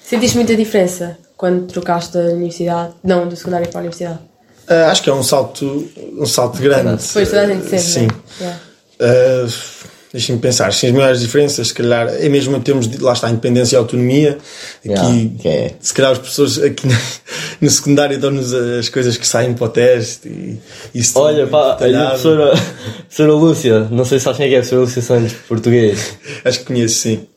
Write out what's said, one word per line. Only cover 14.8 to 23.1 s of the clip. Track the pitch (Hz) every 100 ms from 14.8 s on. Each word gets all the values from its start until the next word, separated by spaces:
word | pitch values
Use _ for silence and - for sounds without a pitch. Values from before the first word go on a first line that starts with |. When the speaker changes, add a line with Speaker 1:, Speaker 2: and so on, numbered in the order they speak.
Speaker 3:
Yeah, | - 101 92
Speaker 2:
Aqui, | 120 113 117
Speaker 3:
que | -
é. | 73 - -
Speaker 2:
se | -
calhar | - 135
as | 123
pessoas | - - 143 -
aqui | 143 - 131
<laughs> |
no, | 117 - - - - - -
no | 147
secundário | - 139 143 147 139
dão-nos | 139 139 123
as | 127 120 120 113
coisas | 135 123 117
que | -
saem | 117 123
para | 117
o | 117
teste | - 120 123 110 - -
e, | 104 92 110 - - -
e | 123
isso | 113
tudo | -
Speaker 3:
Olha, | 151 151
Speaker 2:
muito | 131
Speaker 3:
pá, | 151 135
a |
Speaker 2:
detalhado. | 127 127 127 127
Speaker 3:
professora, | 131 160 156 147
<laughs> | 120 117 - - -
professora | -